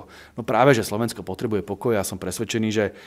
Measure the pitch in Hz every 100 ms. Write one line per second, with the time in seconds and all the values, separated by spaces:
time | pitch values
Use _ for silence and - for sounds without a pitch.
0 | - - - - 113 110 135 117 98 104
1 | 117 - 90 95 113 104 92 98 123 107
2 | 92 95 92 87 107 117 110 107 101 -